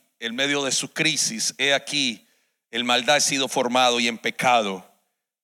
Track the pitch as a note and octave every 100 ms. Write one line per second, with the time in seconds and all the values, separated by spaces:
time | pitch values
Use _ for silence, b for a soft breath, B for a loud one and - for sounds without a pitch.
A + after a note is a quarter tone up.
0 | _ _ A#2 A#2+ C#3 C#3+ C3+ - - -
1 | D#3 C#3+ - A2+ - - C#3 C3+ - D3
2 | C3 G2+ _ _ _ _ _ A#2 B2 B2
3 | C3+ D3 C3+ C#3+ C3 C#3+ A#2+ B2 B2+ A#2+
4 | A#2+ A2 A#2+ - C3 A#2+ G2+ F#2 - _
5 | _ _ _ _